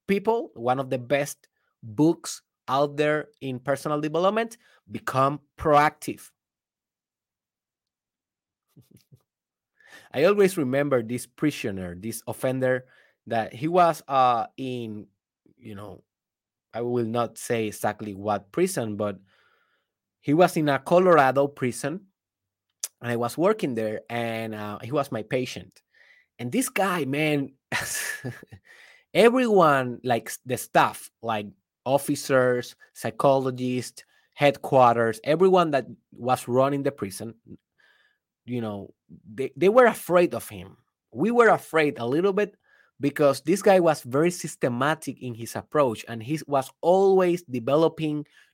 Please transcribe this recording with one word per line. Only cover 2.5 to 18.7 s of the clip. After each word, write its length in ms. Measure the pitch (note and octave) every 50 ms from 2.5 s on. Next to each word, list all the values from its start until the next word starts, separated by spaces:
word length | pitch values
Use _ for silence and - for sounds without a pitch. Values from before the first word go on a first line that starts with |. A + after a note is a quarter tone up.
| _ _ _
out 300 | - B2+ C#3 D3 C#3+ C#3+
there 320 | D3 D3+ D3+ D3+ D3+ - - _ -
in 180 | C3+ C3+ B2+ B2
personal 400 | - D3 C#3 C3+ - D#3 D3+ D3
development, 580 | D3+ D3+ D3+ E3+ F#3 G3 G#3+ A3+ A#3 A3+ - _ _ _ _ _ _ -
become 480 | G#2+ G#2+ - - - C3 C3+ C#3 D3 - _ _ _
proactive. 720 | - - D#3 D3 D3 D3 D3+ D3 - - B2+ - - - - _ _ _ _ _ _ _ _ _ _ _ _ _ _ _ _ _ _ _ _ _ _ _ _ _ _ _ _ _ _ _ _ _ _ _ _ _ _ _ _ _ _ _ _ _ _ _ _ _
<laughs> 1400 | C3+ - _ - - _ _ C3+ - _ _ _ _ _ _ _ _ _ _ _ _ _ - - - - _ -
I 120 | B2+ D#3
always 300 | G3 G#3 G#3 G3 F#3 F#3+
remember 460 | F3+ C#3+ B2 C3 C#3 C#3+ C#3+ C3+ A#2+
this 240 | A2+ A2 B2 A#2+ -
prisoner, 680 | - _ - D#3+ D3 - - - A2 G2 F#2 F#2 F2 F2
this 260 | F2+ G2 A2+ A2 - -
offender, 580 | - A2+ - - C3 C3 C3 B2+ B2+ B2+ B2+ B2+ _ _ _ _ _ _ _ -
that 280 | - A2+ A2+ G#2+ - -
he 140 | A#2+ D3
was, 360 | D#3+ F3 F#3 F3 E3 D#3 - -
uh, 380 | - C#3 C3 B2+ B2 A#2+ A#2 - - _
in, 500 | - C3+ B2+ B2+ A#2+ A#2 A2 G#2 G#2+ - _ _ _ _ _ _ _ _ _ _
you 160 | C3 B2 A2 G#2
know, 300 | G2 G#2 G2+ F2+ - _ _ _ _ _ _ _ _ _ _ _ _ _ _ -
I 80 | A2+
will 240 | A#2+ B2 B2 A#2+ A#2
not 340 | A2 A#2 A#2+ A#2 A2 - -
say 280 | - - A#2+ A2+ A2
exactly 460 | G#2 G2+ - - G#2+ G#2 - A2 G#2 G2
what 380 | F#2+ G2+ G#2+ G#2 G2+ - _
prison, 440 | - E3 F3+ F#3